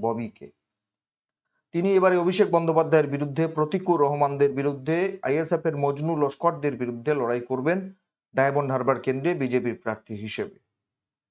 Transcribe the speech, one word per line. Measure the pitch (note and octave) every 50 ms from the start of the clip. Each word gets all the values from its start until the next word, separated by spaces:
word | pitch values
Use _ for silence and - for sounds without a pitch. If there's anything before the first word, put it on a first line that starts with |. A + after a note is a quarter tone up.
ববিকে। | G#2+ A#2 A2+ A#2 A#2 G#2+ - - - - _ _ _ _ _ _ _ _ _ _ _ _ _ _ _ _ _ _ _ _ _ _ _ _
তিনি | - E3+ F3+ G3 G3
এবারে | F#3 F#3 F#3 F#3 F3+
অভিষেক | E3+ F#3 F3+ G3+ G3+ E3
বন্দ্যোপাধ্যায়ের | E3 E3 E3 E3 D#3+ D#3+ D#3+ D3 D#3 D#3 D3 C3+
বিরুদ্ধে, | C#3 C#3+ D3 C#3+ C3+ D#3 D#3+ D#3
প্রতিকুর | D#3+ D#3 D3+ D3+ G3+ F#3 F#3+ G3+ E3+ D#3
রহমানদের | C#3+ C#3 D3 D3 C#3+ C#3+ C#3+ C#3 C#3+ C#3
বিরুদ্ধে, | B2+ C3+ C3+ C#3+ C#3+ C3+ C3 D3+ D#3 F3 F#3+ F#3+ F#3 -
আইএসএফ | - B2+ C#3+ D#3 D#3+ D#3 F3 D#3 -
এর | E3+ D3 C#3+
মজনু | C#3+ C#3+ C#3 C#3+ D3+ E3 E3 D3+
লস্করদের | D3 C3+ - - - E3+ D#3 C#3+ C#3+ D3 B2+
বিরুদ্ধে | A2+ B2 A#2+ A#2+ A#2+ A#2 D3+ D3+
লড়াই | C#3 B2 A#2 A#2+ B2
করবেন | A#2+ - C3 B2+ B2+ D#3+ F3+ G3 F#3+ F#3+ - _ _ _ _ _ _ _ -
ডায়মন্ড | C3 C3+ C#3 C#3 D3 C#3+ C3
হারবার | C3 B2+ B2 B2+ C3 A#2+
কেন্দ্রে | - C3+ C3 C3 C#3 E3+ F3
বিজেপির | D3 C3+ B2 B2 B2+ A2 A#2+ G#2+
প্রার্থী | - - A2+ G#2+ - _ - A2
হিসেবে। | G2+ G#2+ G#2+ - - G2+ - - - _ _ _ _ _ _ _ _ _ _ _ _ _ _